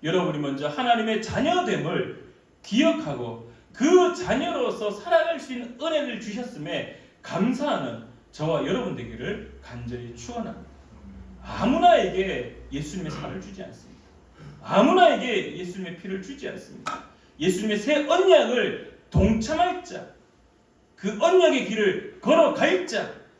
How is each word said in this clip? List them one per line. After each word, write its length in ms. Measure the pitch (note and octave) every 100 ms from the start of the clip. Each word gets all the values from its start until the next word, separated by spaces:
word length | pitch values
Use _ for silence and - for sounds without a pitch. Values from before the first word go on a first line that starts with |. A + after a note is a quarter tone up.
여러분이 360 | D3+ F3+ E3+ D3
먼저 280 | C#3+ C#3 D3+
하나님의 540 | - B3 A#3 A3 G#3+
자녀됨을 1040 | - - C#4 F4+ A3 F3+ D3 F#3 - - - _ _ _
기억하고 840 | - G#3 D#4+ - D#3 B2+ A#2+ A#2 - - _
그 400 | - C#4 F#4 F4+ -
자녀로서 760 | - A#3 E4+ E4 A#3 F#3+ G#3+
살아갈 480 | G3+ - E4 E4 D#4+
수 140 | A#3
있는 240 | B3 A#3+ -
은혜를 380 | D#4 D#4 B3+ G#3+
주셨음에 800 | G#3 G#3 A#3+ - D3+ F#3 - - - _
감사하는 840 | - E3 A3 - D4 A#3+ B2+ A2+ - - _
저와 340 | - D3+ D#3 C3+
여러분 300 | F#3+ G3 C3
되기를 640 | A#2 A2+ C#3+ G#3+ - -
간절히 540 | - A#2+ A#2+ A#2+ A#2+ A#2
축원합니다. 540 | - A#3 F#3+ - - - - - - - - -
아무나에게 1120 | - - A#3 D4+ F4 D#4 F#3 F#3 F#3+ C#3 A#2+ - -
예수님의 400 | C3+ D#3 F#3+ D#3
살을 300 | C#3+ D3 F#3+
주지 220 | F#3 -
않습니다. 380 | - - - - - - _ _ - -
아무나에게 920 | - F#3+ B3+ F#4 F4 A3+ B3 G#3 - -
예수님의 400 | F3+ F#3+ F3+ -
피를 240 | F#3+ F#3+
주지 260 | - - -
않습니다. 540 | - - - - - - _ _ _
예수님의 380 | E3 - G#3+ G#3
새 300 | - D4+ D4
언약을 920 | E4+ F#4+ E4 A3 A#3+ F#3+ - - - _
동참할 720 | - G3 A3+ - D#4+ F4+ - -
자, 200 | F3 E3+ - _ _ _ _ _ _ _ _
그 220 | G3 A3
언약의 460 | D#4+ F#4 E4 C4+ G#3+
길을 540 | G#3 G3+ - - -
걸어갈 680 | - D#4+ D4 - - F#3 -
자 240 | G#3+ - - - _